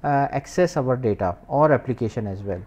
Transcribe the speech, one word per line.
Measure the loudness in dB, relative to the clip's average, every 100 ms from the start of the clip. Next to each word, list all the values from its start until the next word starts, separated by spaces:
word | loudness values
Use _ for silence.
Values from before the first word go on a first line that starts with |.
uh, | 0 0 0
access | -2 -4 2 2 2
our | 0 0
data | 0 0 -2 -4 -4
or | 2 4
application | 4 0 -4 -4 -4 -6
as | -8
well. | -6 -8